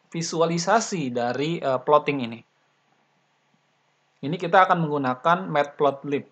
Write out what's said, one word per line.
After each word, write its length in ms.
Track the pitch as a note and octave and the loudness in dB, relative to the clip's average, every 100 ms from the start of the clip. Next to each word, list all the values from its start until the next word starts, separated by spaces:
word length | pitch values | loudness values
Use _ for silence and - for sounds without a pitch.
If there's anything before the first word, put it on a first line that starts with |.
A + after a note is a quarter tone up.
| _ | _
visualisasi 1040 | E3 E3 E3+ E3 E3+ E3+ A3 G#3+ F#3+ C3 | -10 -6 -2 0 0 2 0 0 -4 -4
dari, 480 | A#2+ A#2+ B2 D3+ E3+ | -2 -4 -2 -4 -4
eh, 160 | C#3 B2+ | -2 -2
plotting 400 | C#3 D3+ D3 C#3+ A#2 | 4 4 4 -4 -4
ini. 160 | A#2 - _ _ _ _ _ _ _ _ _ _ _ _ _ _ _ _ _ C#3 | -10 -18 _ _ _ _ _ _ _ _ _ _ _ _ _ _ _ _ _ -8
Ini 80 | |
kita 320 | F3 E3+ F#3+ F#3 | -6 2 4 6
akan 240 | F3 D#3 | 4 0
menggunakan 560 | D3 C3+ B2+ E3 F3+ F#3 | -2 -2 -2 0 0 0
Matplotlib, 800 | D3+ C#3 - D3 C#3 C#3+ C#3 - | -2 -2 0 0 0 -4 -6 -8